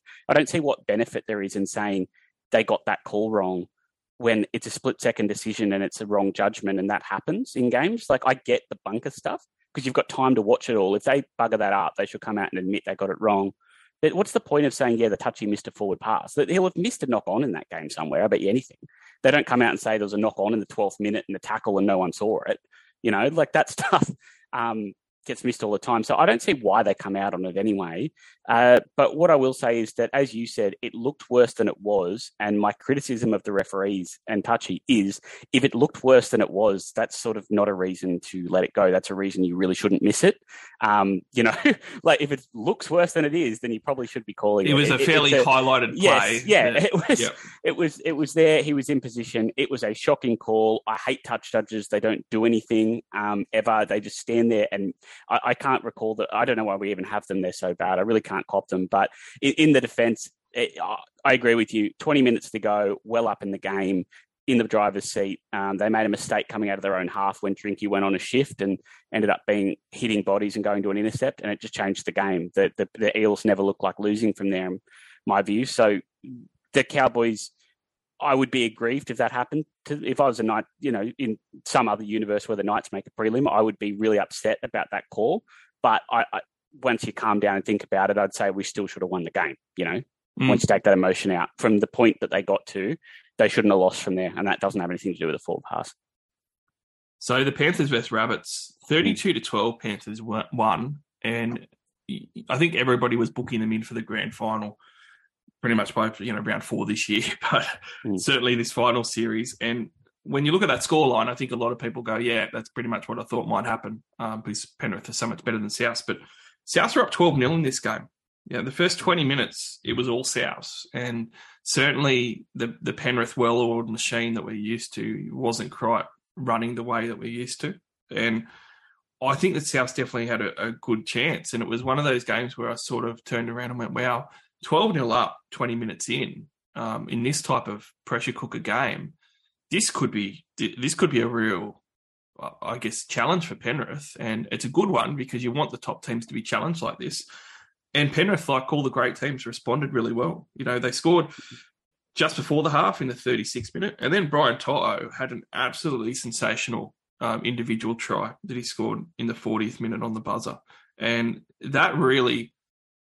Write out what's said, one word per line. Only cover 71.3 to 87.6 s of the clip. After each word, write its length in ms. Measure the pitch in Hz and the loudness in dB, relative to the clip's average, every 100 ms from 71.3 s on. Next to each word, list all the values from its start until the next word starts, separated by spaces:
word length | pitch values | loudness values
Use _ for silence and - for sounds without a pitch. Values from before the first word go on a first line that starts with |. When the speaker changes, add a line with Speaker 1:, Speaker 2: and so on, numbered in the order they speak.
| - | -4
Speaker 1:
and 100 | 104 | -6
it 100 | 104 | -6
just 140 | 110 - | -8 -4
changed 320 | 98 95 - | -2 -2 -4
the 40 | |
game. 380 | 92 98 92 87 - | -2 0 0 -2 2
The, 160 | 98 - | 2 2
the, 140 | 98 - | -6 0
the 180 | 104 107 | 0 2
Eels 300 | 107 104 107 | 2 2 2
never 160 | 98 | 2
looked 220 | 98 95 | 2 0
like 160 | 98 90 | -4 -2
losing 340 | 104 107 113 | -2 0 0
from 160 | 95 98 | 0 -2
there, 160 | 95 92 | -2 -4
in 160 | 92 _ - - - - | -8 _ -20 -20 -10 0
my 160 | 98 | 0
view. 220 | 101 107 131 | 2 0 -2
So 340 | - 110 101 - _ - 123 - _ _ | 4 4 4 -2 _ -16 -16 -18 _ _
the 100 | 139 | 0
Cowboys, 680 | 131 143 131 117 117 107 - _ _ _ _ _ _ - | 2 2 2 4 0 0 -8 _ _ _ _ _ _ -6
I 140 | 147 | 0
would 160 | 135 131 | 2 2
be 120 | 131 117 | 2 0
aggrieved 460 | 110 117 139 - | 0 -2 -2 -4
if 60 | 117 | -2
that 140 | 117 | -2
happened. 340 | 123 123 147 156 _ - | -2 -4 -4 -6 _ -10
To, 180 | 147 | -8
if 160 | 156 131 | -4 2
I 40 | 139 | 2
was 120 | 117 | 2
a 40 | |
Knight, 220 | 110 110 107 _ | 0 0 -4 _
you 120 | 143 | -4
know, 200 | 113 107 - | -2 -4 -4
in 180 | 127 110 _ - - | -4 -4 _ -18 0
some 220 | 139 113 | 2 2
other 140 | 104 107 | 0 -2
universe 420 | 107 104 104 - | -4 0 -2 -2
where 80 | 104 | -4
the 80 | |
Knights 280 | 98 104 - | 0 -2 -4
make 140 | 98 - | -10 -10
a 60 | - | -4
prelim, 300 | 110 120 143 | 0 2 2
I 100 | 104 | 4
would 160 | 110 104 | 2 0
be 160 | 104 | -6
really 240 | 101 110 104 | -2 2 2
upset 400 | 95 - 107 110 | 0 -2 -2 -2
about 240 | 131 107 - | -4 -6 -4
that 120 | 101 - | -6 -8
call. 320 | - 110 202 - - _ _ | -2 0 0 -4 -20 _ _
But 200 | 123 107 - | 2 2 2
I, 140 | 120 - | -2 0
I, 80 | 98 - _ _ 131 | -4 -10 _ _ -4
once 220 | 131 113 | 0 0
you 80 | - | -2
calm 280 | - 110 104 | -4 0 2
down 160 | 101 | 2
and 80 | 98 | 0